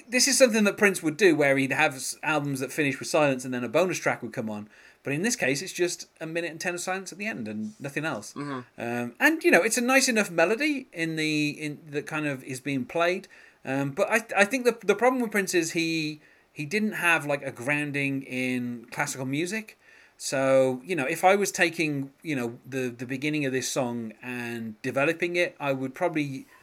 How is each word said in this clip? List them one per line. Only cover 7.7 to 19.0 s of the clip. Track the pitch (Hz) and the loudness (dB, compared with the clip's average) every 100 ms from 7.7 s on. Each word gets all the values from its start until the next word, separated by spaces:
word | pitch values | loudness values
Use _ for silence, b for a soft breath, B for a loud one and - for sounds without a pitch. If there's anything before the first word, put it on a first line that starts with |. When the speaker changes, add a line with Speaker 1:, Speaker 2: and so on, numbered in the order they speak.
| - | -8
Speaker 1:
nothing | 139 147 156 | -8 -6 -4
else. | 120 104 | -6 -8
Speaker 2:
Mm-hmm. | - 143 135 127 - | -12 -8 -8 -10 -10
Speaker 1:
Um, | 117 120 120 - | -6 -4 -6 2
and, | 277 320 | 2 4
you | 349 | 6
know, | 175 | 6
it's | 208 233 | 4 0
a | |
nice | 240 262 262 | 2 2 4
enough | 220 196 | 2 0
melody | 170 170 233 302 277 - | 2 2 2 0 -2 -6
in | 175 165 160 | -6 -4 -2
the, | 156 151 147 | 0 0 0
in, | - 151 147 160 | -2 -8 -8 -8
that | 143 - | -8 -6
kind | 156 151 | -4 -2
of | 131 | -4
is | 135 127 | -6 -8
being | - 139 123 | -2 -2 -2
played. | 170 170 185 - B B B - | 2 2 2 -6 B B B -4
Um, | 135 139 | -2 -2
but | 143 202 | 0 2
I, | 226 226 | 2 2
I | - 202 | 2 4
think | 262 | 4
the, | 240 233 | 0 0
the | 185 | 0
problem | 202 240 262 | 4 4 2
with | 233 | 0
Prince | 208 190 | 0 2
is | 180 160 | 2 2
he, | 170 165 165 151 151 b b b | 0 0 0 -2 -6 b b b
he | - | -10
didn't | 151 208 214 | -4 0 0
have, | 170 175 165 143 | 0 2 2 2
like, | 143 | -2
a | 135 | -4
grounding | 123 120 147 147 143 139 135 | -6 -2 -2 0 -2 -2 -2
in | 135 127 127 127 123 120 - | -4 -4 -2 -2 -4 -8 -12
classical | - | -6